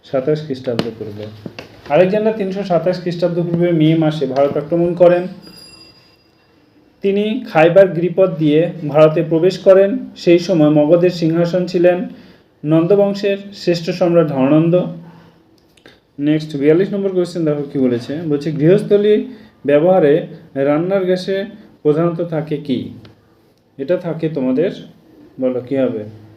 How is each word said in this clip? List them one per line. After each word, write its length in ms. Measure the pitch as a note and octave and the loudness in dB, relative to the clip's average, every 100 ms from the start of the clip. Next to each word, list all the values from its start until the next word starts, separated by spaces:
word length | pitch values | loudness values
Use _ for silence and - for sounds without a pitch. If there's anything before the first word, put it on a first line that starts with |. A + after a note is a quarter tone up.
সাতাশ 400 | - C3+ C3 D3+ | -4 -4 -2 -4
খ্রিস্টাব্দ 380 | - B2+ - A2+ A#2 A2 | -4 -8 -6 -4 -6 -8
পূর্বে। 280 | G#2+ G#2 G#2+ - - - - - - | -14 -12 -14 -16 -18 -18 -20 -20 -2
আলেকজান্ডার 460 | D3 F#3 G#3+ G#3+ A3 | 2 2 2 -2 -2
তিনশো 260 | F#3+ F#3+ | -6 -6
সাতাশ 360 | F#3+ E3+ F#3 F3+ | -2 0 0 -4
খ্রিস্টাব্দ 420 | F3+ E3+ F3 E3+ | -6 -4 -2 -2
পূর্বে 300 | F3 E3+ F3 | -2 0 0
মে 220 | E3 D#3 | 2 2
মাসে 320 | D#3+ D#3 D3+ C3 | 2 0 -2 -4
ভারত 300 | C3 C#3+ D3 | 0 0 -2
আক্রমণ 380 | D3+ E3+ F3 | -4 -2 -2
করেন। 320 | F3 F3 F3 F#3 - - - - - - _ _ _ _ _ _ _ _ _ _ _ | 4 4 4 -4 -12 -20 -20 -20 -20 -20 _ _ _ _ _ _ _ _ _ _ _
তিনি 420 | G3 G3 G#3+ A3 - | -2 0 -2 -4 -2
খাইবার 360 | D#3+ E3 F3 G3 | 4 6 6 4
গিরিপথ 420 | D#3+ F3 E3 F#3+ D#3 | 2 -2 2 0 2
দিয়ে 340 | D#3 D3+ F3 - D3 | 2 2 0 -4 -2
ভারতে 340 | C#3+ D#3 D#3+ | 4 4 4
প্রবেশ 360 | D#3 D#3+ F3+ F#3 | -2 0 0 0
করেন। 400 | G3 F#3+ G3 C4 - - | 4 6 4 -2 -8 -4
সেই 220 | - F3 | 2 2
সময় 300 | F3 F3 D3+ | 2 2 4
মগধের 420 | D3+ D3 E3+ F3+ | 4 4 4 2
সিংহাসন 560 | F3+ D#3+ E3 E3+ F#3 F3+ | 0 -2 0 0 -2 -2
ছিলেন 420 | F3+ F3 F3+ B3+ - - _ _ _ | 2 2 2 -6 -12 -20 _ _ _
নন্দবংশের 720 | D3 D#3+ E3+ G3+ G3+ G3 G3+ G3 - | 0 0 2 2 2 -2 -4 -4 -10
শ্রেষ্ঠ 380 | - - E3+ - | -8 -4 -2 -4
সম্রাট 380 | F3+ F3+ E3+ D#3 | -2 2 2 2
ধনানন্দ। 580 | C3+ C3 D#3 E3 F3 - - - - - _ _ _ _ _ - _ _ - | 0 2 2 4 0 -2 -10 -18 -20 -20 _ _ _ _ _ -20 _ _ -6
নেক্সট 360 | C#3+ D3+ D#3 C#3+ | 0 0 -2 0
বিয়াল্লিশ 380 | C#3+ D#3+ G3 | 2 4 2
নম্বর 160 | G3+ G3 | -2 -2
কোশ্চেন 320 | F#3 F3 F3+ | -2 -4 -2
দেখো 180 | D#3 D3 C#3 | -2 -2 -4
কী 60 | C#3 | -2
বলেছে, 420 | B2+ A#2+ A#2+ D3 E3+ | 0 0 -4 -8 -4
বলছে 240 | C#3+ E3 | -4 -4
গৃহস্থলী 760 | C#3 D3+ G3+ - G3+ G#3 G#3+ - - - _ C3 | 0 4 4 2 2 4 0 -2 -14 -20 _ 2
ব্যবহারে 600 | D3 E3+ F#3 D3+ D#3 F3+ - - | 4 4 4 4 2 -2 -16 -12
রান্নার 500 | C3+ C#3 D3+ F3 G3 | -4 0 0 0 -2
গ্যাসে 400 | F3+ F3+ F#3+ F#3+ G#3 - - _ | 0 -2 -2 -6 -6 -14 -20 _
প্রধানত 380 | D3+ D3+ E3+ E3 | -2 0 0 -2
থাকে 360 | E3+ D#3 D3+ D3+ | -6 -6 -6 -8
কি? 360 | - A#2 - - - _ _ _ _ _ _ - | -6 -6 -6 -16 -20 _ _ _ _ _ _ -14
এটা 180 | C#3 F3+ | -4 -4
থাকে 320 | F3+ D#3 D#3+ | -4 -6 -6
তোমাদের, 420 | D3+ B2+ C3 F3+ - - _ _ - - - | -4 -2 -2 -2 -4 -18 _ _ -20 -20 -6
বলো 200 | B2+ B2 | -4 -4
কী 160 | A#2+ C3+ | -6 -4
হবে? 280 | B2+ A2 G#2+ - - | -2 -4 -12 -16 -20